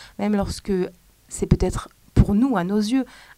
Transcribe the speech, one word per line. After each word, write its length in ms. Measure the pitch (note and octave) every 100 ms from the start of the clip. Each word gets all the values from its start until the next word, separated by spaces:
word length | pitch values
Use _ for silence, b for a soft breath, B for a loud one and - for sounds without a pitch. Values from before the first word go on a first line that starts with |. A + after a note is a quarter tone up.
| B B
même 180 | G3+ G#3
lorsque 380 | G3 - - F#3+ F3+ - _ _ -
c'est 180 | - F#3+
peut-être 420 | - F#3 - - _ _ -
pour 200 | - G3+
nous, 220 | C#4 G#3
à 60 |
nos 140 | F3 G#3+
yeux, 280 | G#3 C4 B3 B B